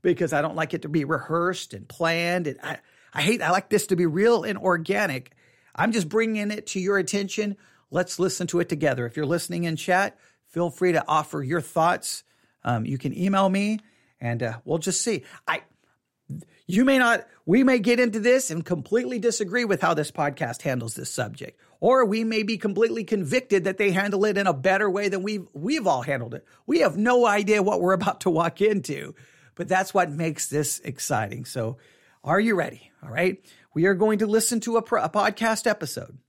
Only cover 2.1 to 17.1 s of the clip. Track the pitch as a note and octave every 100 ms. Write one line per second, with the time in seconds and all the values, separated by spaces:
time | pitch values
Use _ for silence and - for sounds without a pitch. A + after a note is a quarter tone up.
2.1 | E3 E3+ F3+ D#3+ - - D#3 _ _ _
3.1 | B2+ D3+ A3+ D#3 F#3 - G#3 - F3 F3
4.1 | D#3 G#3+ A#3 F#3+ G3 F#3+ F3 D#3+ G3+ G3+
5.1 | C3 C3 _ _ _ _ - G3+ A3+ E3
6.1 | G3+ A3+ G#3+ G#3 G#3 - F#3+ F#3 G3 F#3
7.1 | G3 G3+ - G#3 G3 _ _ _ D3+ F3
8.1 | - F#3 - F3+ F3 E3+ D3+ D3+ B2+ A#2+
9.1 | - D3 E3+ - E3+ E3+ D#3+ - F3+ G3
10.1 | - _ _ _ E3 E3+ - F3+ E3 -
11.1 | D#3 D3+ D3+ C3 E3+ - - E3 F3+ -
12.1 | - _ _ _ _ - A#2+ A#2 C3+ C#3+
13.1 | - F#3 G3 G3 F#3+ G#3 G#3+ _ _ _
14.1 | _ A#2+ A#2 A#2+ A#2 - E3 D#3+ F3+ -
15.1 | F#3+ - - - D#3+ - _ _ _ _
16.1 | _ _ D#3+ - _ - F#3 C4 C4+ B3